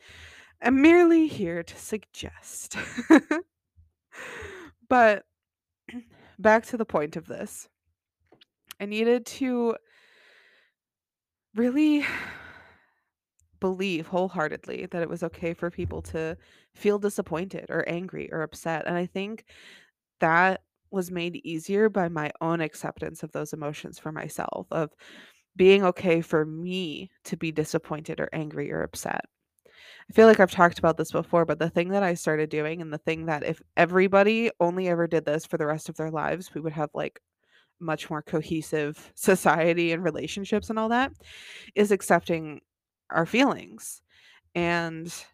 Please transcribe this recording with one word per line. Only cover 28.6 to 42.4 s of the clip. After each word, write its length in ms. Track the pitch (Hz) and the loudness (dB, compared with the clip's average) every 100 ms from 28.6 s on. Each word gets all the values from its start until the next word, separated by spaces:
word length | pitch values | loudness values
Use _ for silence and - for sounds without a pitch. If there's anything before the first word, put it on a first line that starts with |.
| 147 | -8
or 120 | 80 | -6
upset. 420 | - - - - - _ _ _ _ _ - - - | -6 -6 -6 -6 -10 _ _ _ _ _ -20 -20 -2
I 40 | |
feel 140 | - 220 | 8 8
like 120 | 220 | 10
I've 120 | 185 | 6
talked 280 | - 175 - | 6 4 6
about 180 | 170 160 | 0 0
this 140 | 160 | -2
before, 340 | 160 165 175 165 | -4 0 2 2
but 140 | 151 | 0
the 100 | 165 | 0
thing 200 | 170 175 | 0 0
that 140 | 196 | 0
I 100 | 185 | 0
started 360 | 175 - 156 156 | -2 -2 0 -2
doing 320 | 151 151 170 | -2 -4 -6
and 100 | 160 | -8
the 60 | 151 | -8
thing 280 | - 160 160 | -4 -4 -2
that 160 | 151 | -4
if 180 | - 165 _ - | -4 -8 _ 2
everybody 760 | 170 185 190 196 202 226 233 - | 4 4 6 6 4 4 0 0
only 280 | 170 180 185 | -2 0 0
ever 200 | 170 170 | 0 2
did 180 | 165 156 | 0 0
this 200 | 156 - | -4 -2
for 120 | 160 | -2
the 80 | 151 | -2
rest 240 | 156 - | -2 -6
of 60 | 160 | -8
their 160 | 156 | -6
lives, 420 | 160 147 165 - | -4 -4 -4 -6
we 80 | - | -8
would 120 | 160 | -6
have, 160 | 156 147 | -4 -6
like, 260 | 147 151 - _ _ _ _ _ - | -4 -8 -10 _ _ _ _ _ -12
much 300 | 165 151 - | -6 -6 -4
more 120 | 156 | -8
cohesive 920 | - 165 151 160 - 156 147 156 - - | -4 -4 -2 -6 -4 -4 -4 -6 -18 -4
society 760 | - 190 190 160 170 170 170 | 2 4 4 4 4 2 0
and 120 | 165 | 0
relationships 640 | 175 135 143 202 196 208 - | -2 -4 -8 -8 -4 -4 -2
and 80 | 220 | -4
all 120 | 220 | 0
that, 220 | 240 277 - - - - - - - | 0 -2 -6 -20 -20 -20 -20 -8 0
is 160 | 208 | 2
accepting 680 | 196 - 175 - 160 | 2 4 2 2 -4